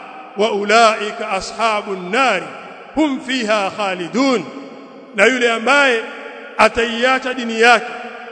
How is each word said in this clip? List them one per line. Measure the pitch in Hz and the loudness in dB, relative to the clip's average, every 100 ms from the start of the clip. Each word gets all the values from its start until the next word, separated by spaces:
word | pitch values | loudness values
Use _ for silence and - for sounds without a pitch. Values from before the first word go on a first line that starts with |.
| - - - - | -16 -16 -14 -2
وأولئك | 220 208 208 220 226 214 208 - | 0 0 4 6 6 4 -4 -6
أصحاب | 214 190 - - 226 208 208 | -6 -4 -6 -2 0 0 -4
النار | 185 180 226 262 185 - - - - - - | -8 -2 2 2 2 -4 -12 -16 -18 -8 0
هم | 311 262 | 0 0
فيها | 254 262 214 214 190 | -4 -2 0 0 0
خالدون. | 185 196 185 165 185 269 233 135 - - - - - - 202 | -2 -4 -4 -4 0 2 2 -2 -12 -16 -18 -20 -20 -10 0
Na | 220 | 0
yule | 254 240 | 2 0
ambaye | 226 226 285 269 226 226 - - - - - | 0 2 4 4 0 -4 -12 -14 -16 -12 2
ataiacha | 220 240 233 233 254 262 254 | 2 4 -2 0 2 2 -2
dini | 247 233 226 | -4 -4 4
yake | 233 226 - - - - - | 6 6 2 -10 -12 -14 -14